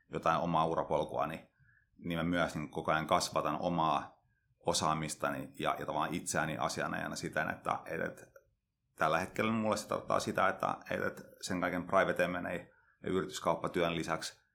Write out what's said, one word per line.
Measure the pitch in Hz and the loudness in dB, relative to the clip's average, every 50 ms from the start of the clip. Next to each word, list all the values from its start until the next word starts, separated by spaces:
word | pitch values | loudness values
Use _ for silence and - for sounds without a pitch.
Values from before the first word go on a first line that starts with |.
| _ - | _ -8
jotain | - 78 - 82 80 73 | -6 0 2 2 2 2
omaa | 80 87 82 80 80 | 2 2 2 2 2
urapolkuani, | 80 82 76 71 - 80 73 78 - - 62 71 78 82 - - - _ _ - _ _ _ _ _ _ - | 2 2 0 0 2 0 0 0 0 -2 -2 -2 -2 -4 -8 -12 -18 _ _ -20 _ _ _ _ _ _ -8
niin | - 87 85 82 | -4 -2 0 0
mä | 82 | 2
myös, | 87 87 85 82 76 - | 2 2 2 2 0 -2
niinku, | 78 76 - - | -4 -8 -6 -6
koko | 80 76 85 | -2 0 2
ajan | 78 78 78 | 2 2 2
kasvatan | - 90 85 - - - 80 73 76 76 - | 4 2 2 2 2 0 0 0 0 0 0
omaa | - 90 87 82 80 78 73 67 - - - _ _ _ _ _ _ _ _ _ - | 0 0 2 2 2 2 2 0 -2 -6 -12 _ _ _ _ _ _ _ _ _ -2
osaamistani | 85 85 - 80 78 78 78 78 76 - - 71 71 71 67 65 - - - | 0 2 2 2 2 2 0 -2 -4 -4 -2 -2 -2 -2 -4 -6 -8 -6 -2
ja, | 76 73 69 - | 0 0 0 0
ja | 71 | -2
tavallaan | 76 76 73 78 78 - | -2 0 0 0 0 -2
itseäni | - - - - 80 78 78 76 58 | -2 -2 0 0 0 0 0 0 0
asianajana | 71 82 - - 73 80 85 85 82 80 80 | -2 -2 0 -2 -2 -2 -2 -4 -4 -4 -6
siten, | - 85 80 - 78 78 - | -6 -6 -4 -2 -2 0 -2
että, | 85 - - 85 - - - | -2 -2 -2 -2 -2 -2 -4
että, | - 82 85 85 | -6 -4 -2 -4
että | - - - - - - - _ _ _ _ _ _ _ _ _ _ _ | -4 -6 -10 -18 -20 -20 -20 _ _ _ _ _ _ _ _ _ _ _
tällä | - 82 78 80 82 | 0 2 2 4 2
hetkellä | 92 - - - 113 110 | 0 0 0 0 0 2
mulle | 113 113 110 107 101 | 2 2 2 2 0
se | 107 - - | 0 0 -2
tarkoittaa | 98 - - - 98 95 | -4 -4 0 0 0 2
sitä, | - 113 - - 92 95 | 2 0 2 2 2 2
että, | - - - 50 - - - - | 2 2 0 0 0 -2 -4 -4
että, | 92 98 98 | -2 -2 -2
että | 98 - - - - - - | -2 -4 -6 -12 -18 -14 -10
sen | - - 95 87 | -6 -4 -2 0
kaiken | 90 90 90 87 87 | 0 0 0 -2 0
private | 85 95 95 87 85 87 90 87 87 | 2 4 4 4 4 4 2 2 0
M | 90 | 0
and | 90 82 | -2 -4
A | 90 | -4
ja | 90 82 - - _ _ _ _ _ _ - - | -6 -6 -8 -12 _ _ _ _ _ _ -4 0
yrityskauppatyön | 92 92 - - - - - 87 82 - - 82 - 90 85 85 85 | 0 0 0 -2 -6 -2 0 0 0 0 -2 -2 0 2 2 2 2
lisäksi, | 82 78 78 80 78 - - - - _ _ | -2 -2 -2 -2 -4 -4 -8 -12 -14 _ _